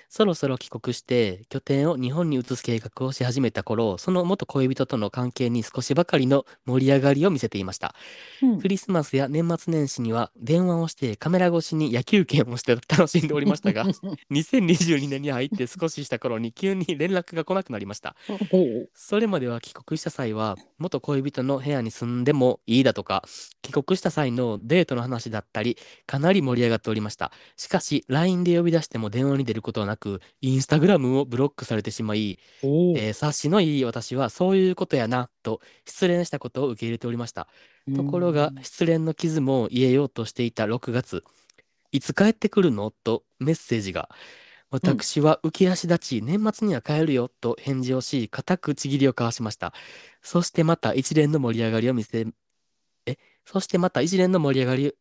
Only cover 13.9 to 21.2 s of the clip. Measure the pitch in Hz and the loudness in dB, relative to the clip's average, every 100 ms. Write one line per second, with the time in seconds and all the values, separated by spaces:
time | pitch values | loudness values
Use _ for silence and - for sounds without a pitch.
13.9 | - 196 165 - 143 160 262 175 170 170 | -4 -8 -12 -4 -2 0 2 4 4 4
14.9 | 147 143 139 143 127 143 208 123 - 165 | 2 0 -4 -4 -4 -4 -4 -6 -4 -6
15.9 | - 139 123 127 113 113 - 190 190 175 | -6 -6 -4 -2 -4 -4 -4 -2 -2 -2
16.9 | 147 170 185 - 165 156 190 - 110 98 | -2 -2 -2 -4 -6 -4 -4 -4 -8 -8
17.9 | 104 - - - 202 196 185 151 113 - | -10 -12 -12 -10 -8 0 2 2 0 -8
18.9 | - - 208 220 180 123 117 - - - | -14 -4 -2 0 -2 -4 -6 -10 -18 -10
19.9 | 156 160 - 123 107 110 92 - - 139 | -8 -6 -6 -4 -2 -4 -6 -12 -10 -6
20.9 | 139 - 139 | -6 -2 -2